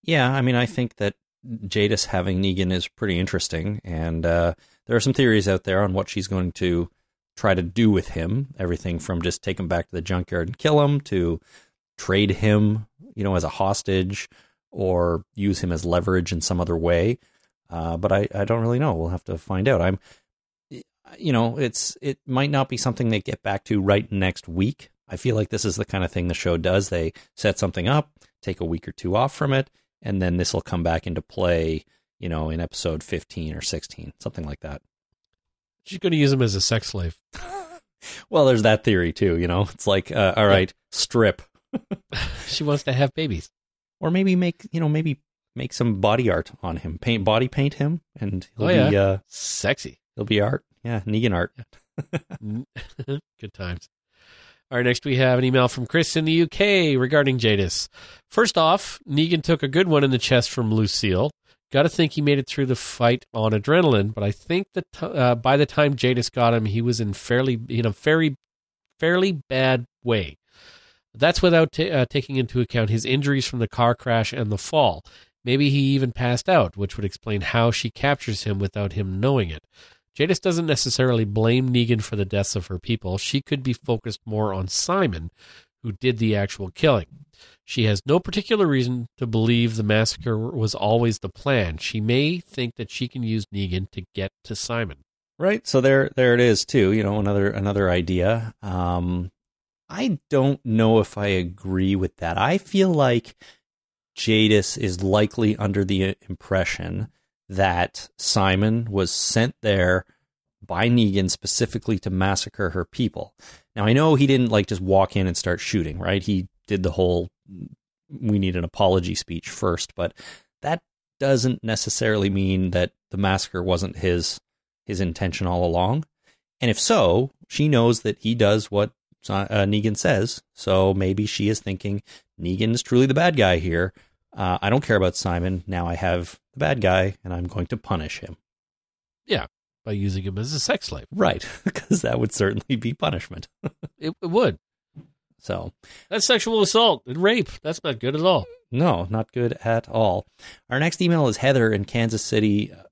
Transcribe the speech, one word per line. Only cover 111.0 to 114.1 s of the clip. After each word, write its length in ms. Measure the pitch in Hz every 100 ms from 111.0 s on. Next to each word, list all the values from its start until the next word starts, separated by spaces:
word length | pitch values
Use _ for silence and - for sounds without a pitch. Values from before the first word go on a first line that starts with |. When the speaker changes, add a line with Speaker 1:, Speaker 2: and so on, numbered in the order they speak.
| 107 98 92
Speaker 1:
specifically 680 | - - - 117 - - 104
to 100 | -
massacre 640 | 92 95 95 - - 92
her 140 | 92 87
people. 480 | - 120 - - _ - - _ -
Now, 100 | 104
I 80 |
know 220 | 127 160